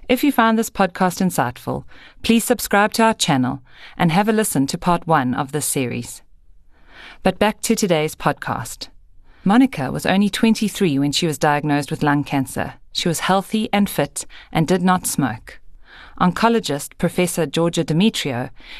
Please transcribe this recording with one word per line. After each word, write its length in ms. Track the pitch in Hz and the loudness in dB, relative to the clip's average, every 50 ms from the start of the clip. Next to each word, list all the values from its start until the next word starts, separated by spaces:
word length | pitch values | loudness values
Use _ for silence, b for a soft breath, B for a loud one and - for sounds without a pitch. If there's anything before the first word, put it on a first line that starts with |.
| B - | B -2
If 160 | 247 247 - | 0 2 2
you 80 | 285 | 2
found 280 | 269 - 226 226 226 220 | 2 4 4 4 4 2
this 100 | 226 - | 0 -2
podcast 520 | - - 196 185 - - 190 185 175 - | 0 0 0 0 0 0 0 0 0 0
insightful, 640 | 190 180 - - 135 120 127 - - - 127 143 - B B B B B B B | 0 0 0 0 -2 -2 -4 -8 -8 -6 -6 -6 -8 B B B B B B B
please 220 | - - 226 233 - | 0 2 2 4 2
subscribe 500 | - - - - - - 202 202 214 - | 2 0 -2 0 2 2 4 4 2 2
to 100 | - 226 | 2 2
our 120 | 226 220 | 2 2
channel 480 | - - - 156 131 127 123 139 135 B B B B B B B B | 2 0 0 2 2 0 0 -4 -6 B B B B B B B B
and 140 | 170 175 | 0 2
have 180 | 156 185 208 214 | 2 2 2 2
a 20 | |
listen 360 | 220 214 220 - - 151 135 139 | 2 2 0 0 0 0 0 -2
to 100 | - 175 | -4 -4
part 300 | - - 175 170 - 160 | 0 0 0 0 0 0
one 260 | 160 151 131 123 123 | 0 2 2 0 -2
of 180 | - 147 127 | -2 -4 -4
this 140 | 139 151 139 | -4 -4 -4
series. 560 | - - 151 131 120 127 120 120 - - - - - - - _ - - - - B B B B B B B B B B B - | -2 -2 -2 -2 -2 -4 -6 -8 -10 -14 -18 -20 -20 -20 -20 _ -20 -20 -20 -20 B B B B B B B B B B B -2
But 160 | 190 185 - | -2 0 2
back 220 | 208 208 208 - | 2 0 0 0
to 140 | - - 226 | -2 -2 0
today's 400 | 214 - 190 175 156 151 156 - | 0 2 2 2 2 0 -2 -6
podcast. 760 | - - 151 139 - - - 127 123 120 - - - - - - - - - - - b b b b - | -4 -2 -2 -2 -2 -4 -8 -8 -6 -8 -10 -12 -14 -16 -18 -20 -20 -20 -20 -20 -20 b b b b 0
Monica 480 | 190 202 240 269 254 - - 139 127 | 2 4 4 4 4 2 -2 -6 -6
was 140 | 139 147 - | -6 -4 -2
only 240 | - 185 196 202 202 | 0 2 2 2 0
twenty-three 680 | - - - 226 220 - 220 202 - - 202 175 139 135 | 0 2 2 2 4 2 0 -2 -2 0 0 2 2 2
when 120 | 143 147 | 0 0
she 140 | 139 - - | 0 0 -2
was 140 | 165 151 - | -2 0 0
diagnosed 500 | - 156 147 147 151 151 143 143 147 - | 2 2 2 2 0 0 0 0 -2 -4
with 140 | 160 - - | -4 -2 0
lung 200 | 147 143 147 139 | 2 2 2 0
cancer. 520 | - - 139 135 - - - 85 80 - - - - | 0 -2 -2 -2 -2 -4 -6 -6 -6 -8 -14 -20 -12
She 160 | - - - 180 | -8 -4 -2 -2
was 140 | 160 - | -2 -2
healthy 480 | - - 185 196 185 - - 220 214 - - | 0 0 0 0 0 -2 -2 -4 -2 0 0
and 160 | 202 202 - | 0 0 0
fit 380 | - - 143 - - - - B B B B B | 0 -2 -2 -2 -4 -8 -12 B B B B B
and 160 | - 165 165 139 | -2 0 0 2
did 160 | 175 185 175 | 2 2 4
not 240 | 185 185 175 - - | 4 2 2 0 -2
smoke. 520 | - - 147 127 - - - - - - - - - B B B B B B B B B | -2 -2 -2 -2 -2 -6 -12 -18 -20 -20 -18 -20 -20 B B B B B B B B B
Oncologist 760 | - 180 170 - - 233 233 226 - - 139 139 - - - - | 0 0 2 2 2 2 2 2 0 -2 -4 -6 -6 -10 -6 -4
Professor 480 | - 170 - - 180 170 - - 160 147 | -4 -2 0 0 0 0 0 -2 -2 -2
Georgia 360 | - - 165 170 165 170 160 | 0 0 0 0 0 -2 -2
Demetrio 680 | - 160 160 196 226 - - - - 123 117 127 - B B B B B | 0 2 2 2 2 2 0 -4 -4 -4 -6 -6 -8 B B B B B